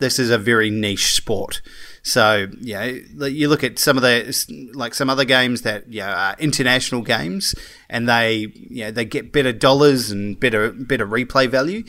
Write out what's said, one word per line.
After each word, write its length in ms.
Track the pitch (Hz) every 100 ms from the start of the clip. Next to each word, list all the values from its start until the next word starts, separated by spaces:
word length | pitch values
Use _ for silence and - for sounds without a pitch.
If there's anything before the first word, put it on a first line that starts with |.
this 180 | 127 -
is 100 | 120
a 80 | 117
very 320 | 104 117 110
niche 460 | 107 104 98 -
sport. 480 | - - 104 - - - - - -
So, 460 | - 127 110 107 98 98
you 140 | 123
know, 240 | 101 120 127 -
like, 180 | 147 139
you 160 | 147 147
look 160 | 147
at 140 | 127 -
some 180 | - 131
of 60 |
the, 680 | 123 120 110 139 - 147 127
like, 180 | 131 117
some 160 | - 135
other 160 | 135
games 380 | 131 131 127 120
that, 280 | 117 104 107
you 100 | 110
know, 80 | 98
are 280 | 90 95 98
international 600 | 156 135 127 127 - 123
games, 540 | 113 117 151 190 - - - - -
and 180 | 120 117
they, 460 | 117 113 113 107
you 300 | - - -
know, 60 | 110
they 160 | 110 110
get 260 | 143 -
better 200 | 147 131
dollars 560 | 110 135 139 147 131 113
and 280 | 101 101 98
better, 340 | 123 110 110
better 340 | 110 127 131 101
replay 420 | 113 127 135 131
value. 360 | 131 147 208